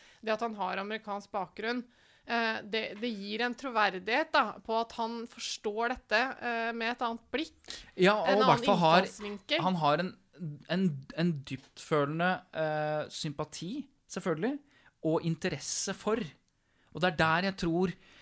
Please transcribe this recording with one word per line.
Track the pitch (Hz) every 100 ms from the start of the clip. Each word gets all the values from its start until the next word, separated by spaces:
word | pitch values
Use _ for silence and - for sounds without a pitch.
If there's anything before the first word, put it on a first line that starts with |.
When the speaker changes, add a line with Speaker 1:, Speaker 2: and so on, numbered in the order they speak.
| - -
Speaker 1:
det | 220
at | 220
han | 233 208
har | 185 190
amerikansk | 202 214 208 202 -
bakgrunn. | 208 175 - 233 247 240 _ _ _ -
Eh, | 233 226 220
det, | 202 220 214 208
det | 240
gir | 202 202 220
en | 247
troverdighet | 240 262 226 208 185 185 254 320
da, | 302 214 - -
på | 226
at | 226
han | - 226 233 233
forstår | - - - 214 214 233
dette, | 247 - 220 262 -
eh, | 240 233 226
med | 233 226
et | 247
annet | 240 226 -
blikk, | 254 320 _ - - - -
Speaker 2:
Ja, | 185 214
og | 170
Speaker 1:
en | 202
Speaker 2:
i |
hvert | -
Speaker 1:
annen | 139 -
Speaker 2:
fall | 180
har, | 160 175
Speaker 1:
innfallsvinkel. | 190 - 208 208 - 294
Speaker 2:
han | 180 175
har | 147 156
en, | 180 - _ - 160 147 -
en, | 175 185 139 - -
en | 175 147 -
dyptfølende, | 131 - - - 151 143 160 180 185 -
eh, | - 156 151 151 151 -
sympati, | - 156 - 151 - 165 285 - _ -
selvfølgelig, | 185 185 151 226 285 _ _ _ _
og | 160 165
interesse | 165 160 180 143 - - 202
for. | 190 208 226 160 - _ _ _ _ _ 151
Og |
det | 180
er | 160
der | 160 165 196
jeg | 196
tror, | 170 170 185 - - -